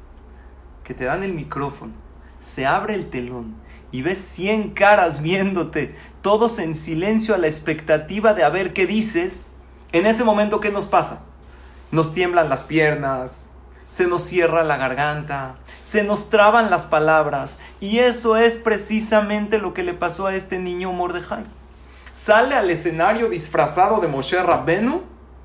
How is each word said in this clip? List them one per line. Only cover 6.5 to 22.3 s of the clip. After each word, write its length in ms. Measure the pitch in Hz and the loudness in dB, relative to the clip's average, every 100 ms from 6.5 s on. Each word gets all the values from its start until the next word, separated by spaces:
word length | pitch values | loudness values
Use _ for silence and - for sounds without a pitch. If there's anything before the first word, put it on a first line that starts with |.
| 226 | 0
en 140 | 165 | -4
silencio 600 | 156 - 160 196 220 220 196 | -6 -6 -2 0 0 2 0
a 20 | |
la 100 | 160 | 0
expectativa 840 | 156 - 156 - 156 151 202 220 | -2 -4 -4 0 0 0 2 2
de 120 | 208 147 | 4 4
a 40 | |
ver 220 | 180 190 | 2 -2
qué 140 | - 180 | 0 0
dices, 640 | 214 214 170 185 - - - - - - | 0 0 -2 -2 -6 -16 -20 -20 -20 -2
en 140 | 170 208 | 2 2
ese 180 | 226 | 2
momento, 380 | 233 208 208 208 | 2 2 2 0
¿qué 100 | 208 | -2
nos 140 | 202 - | -4 0
pasa? 380 | 185 160 - - - - - - - - | 0 0 -6 -16 -20 -20 -20 -20 -20 -4
Nos 220 | 156 160 | 0 0
tiemblan 340 | 185 180 175 151 | 0 2 2 2
las 160 | - | -2
piernas, 880 | - 156 151 143 135 131 127 - - - - - - | -2 2 2 2 -4 -6 -8 -12 -20 -20 -20 -20 -20
se 180 | - 180 | -2 0
nos 140 | 175 | 0
cierra 420 | - 180 170 165 | -2 0 2 2
la 140 | 160 139 | 0 0
garganta, 800 | 131 127 147 151 147 139 131 127 - - | -2 -2 -2 -4 -6 -8 -10 -14 -20 -20
se 220 | - 214 | -4 -2
nos 260 | 202 208 - | 0 -2 0
traban 400 | 214 208 233 214 | 6 6 6 4
las 160 | 175 - | 0 2
palabras, 720 | 156 156 156 147 143 135 - - - | 2 4 4 2 -2 -6 -12 -20 -12
y 160 | 196 226 | -2 2
eso 400 | 247 226 233 220 | 2 2 2 4
es 180 | 233 226 | 4 2
precisamente 1000 | 226 208 - 214 214 214 208 208 208 214 | -2 -2 -2 -4 2 2 2 -2 -2 -2
lo 160 | 185 | -2
que 100 | 175 | -4
le 100 | 180 | -6
pasó 340 | 175 175 - 196 | -4 -4 -2 -4
a 80 | 190 | -4
este 240 | 190 185 | -6 -6
niño 340 | 180 175 185 | -6 -6 -6
Mordejai. 500 | 180 180 175 - 226 214 - - - - - - | -4 -4 -6 -8 -10 -10 -18 -20 -20 -20 -20 -20
Sale 420 | - - | -10 4